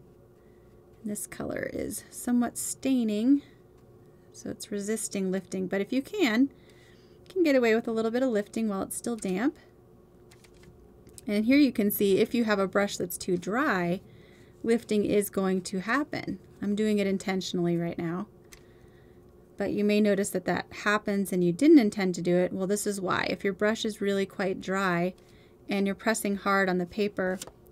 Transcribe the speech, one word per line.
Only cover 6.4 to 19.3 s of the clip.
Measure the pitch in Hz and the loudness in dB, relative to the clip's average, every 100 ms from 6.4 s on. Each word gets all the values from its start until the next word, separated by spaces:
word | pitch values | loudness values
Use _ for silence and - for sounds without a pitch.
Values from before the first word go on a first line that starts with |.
| 277 - - - - - - - - | 0 -2 -20 -20 -20 -20 -20 -20 -8
you | |
can | 381 | 0
get | 320 269 | 4 4
away | 233 | 4
with | 220 233 | 2 0
a | |
little | 220 226 | -2 0
bit | 233 | 0
of | 262 | 0
lifting | 214 208 - 220 | 0 -2 -4 -2
while | 196 | -2
it's | - - | -6 -8
still | - 226 | -8 -6
damp. | 196 185 262 - - - - - - - - - - - - - - - - - - | -4 0 0 -2 -16 -20 -20 -20 -20 -20 -20 -20 -20 -20 -20 -20 -20 -20 -20 -14 -4
And | 208 220 | 0 4
here | 277 | 6
you | 285 | 6
can | 233 208 | 4 0
see | 202 202 190 | 2 4 4
if | 220 | 4
you | 240 | 2
have | 226 202 | 0 2
a | 190 | 2
brush | 202 202 - | 2 0 -2
that's | 180 - | -8 -6
too | - 180 | -4 -4
dry, | 180 226 302 190 175 185 - - - - - - | -2 -2 0 0 0 -2 -6 -20 -20 -20 -20 -8
lifting | 226 233 - 214 | 0 0 2 0
is | 202 208 202 | 2 0 0
going | - 190 185 | -2 0 0
to | 180 190 | -2 -6
happen. | 190 254 294 - - 190 - - | -2 -2 -2 -6 -8 -10 -14 -8
I'm | 196 208 | -4 0
doing | 214 208 | 0 2
it | 196 | 0
intentionally | 190 - 190 180 180 175 170 | -2 -2 -4 -4 -2 0 0
right | 170 - | -2 -4
now. | 170 170 208 - - - - - - - - - - | -6 -6 -8 -14 -20 -20 -20 -20 -20 -20 -20 -20 -20